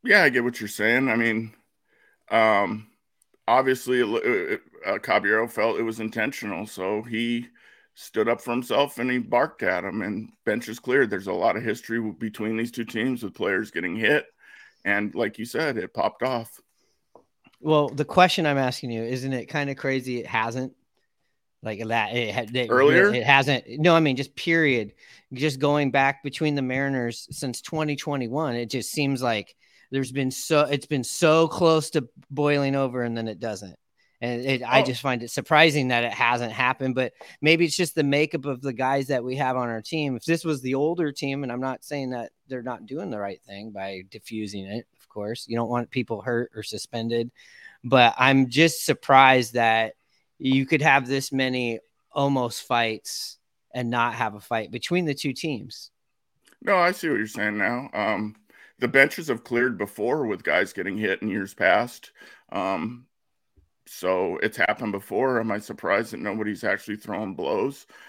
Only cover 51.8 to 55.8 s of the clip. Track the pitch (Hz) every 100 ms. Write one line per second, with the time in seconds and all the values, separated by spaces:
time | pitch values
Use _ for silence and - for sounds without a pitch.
51.8 | _ _ _ 143 143 139 120 - - 120
52.8 | 113 110 - - - - _ _ _ 123
53.8 | 120 120 117 113 113 104 - 113 107 117
54.8 | - 175 165 139 147 127 165 127 101 -